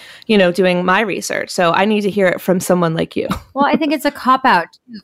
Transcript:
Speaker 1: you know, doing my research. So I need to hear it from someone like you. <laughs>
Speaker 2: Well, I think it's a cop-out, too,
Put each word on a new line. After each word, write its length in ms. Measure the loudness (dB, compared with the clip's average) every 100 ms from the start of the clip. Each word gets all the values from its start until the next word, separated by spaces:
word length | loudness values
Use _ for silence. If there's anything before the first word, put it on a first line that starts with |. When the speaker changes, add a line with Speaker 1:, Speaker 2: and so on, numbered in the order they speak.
| -18 -18 0
Speaker 1:
you 120 | 2
know, 140 | 4
doing 320 | 2 0 2
my 180 | 0 0
research. 500 | 0 -4 -6 -6 -6
So 200 | -2 0
I 140 | 2 2
need 160 | 0
to 80 | 0
hear 180 | 0 0
it 140 | 0
from 180 | 0 -2
someone 340 | 0 0 0 -2
like 200 | -4 -6
you. 120 | -6
<laughs> 40 | -6 -8
Speaker 2:
Well, 120 | -2 0
I 120 | 0
think 160 | 0
it's 100 | -2
a 80 | -4
cop-out, 600 | -4 0 2 2 2 0
too, 260 | _ _ -20